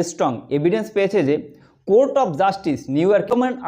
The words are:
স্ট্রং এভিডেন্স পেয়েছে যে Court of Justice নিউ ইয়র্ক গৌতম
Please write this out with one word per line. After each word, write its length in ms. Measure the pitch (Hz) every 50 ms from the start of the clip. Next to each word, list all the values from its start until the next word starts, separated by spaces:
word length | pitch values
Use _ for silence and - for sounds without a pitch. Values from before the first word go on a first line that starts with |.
| 170 170
স্ট্রং 240 | - - 185 143 120 110 - - 135
এভিডেন্স 300 | 147 147 175 208 220 214 214 -
পেয়েছে 260 | 202 196 190 208 202 151 135
যে 60 | 151 147 - - - - _ _ _ _ _ -
Court 260 | 196 233 277 254 277 277 262
of 60 | 196 147 139
Justice 420 | 190 196 190 - - 170 139 - - 135 135
নিউ 140 | 147 170 190
ইয়র্ক 180 | 208 196 - -
গৌতম 140 | 247 240 254 254 247 254 -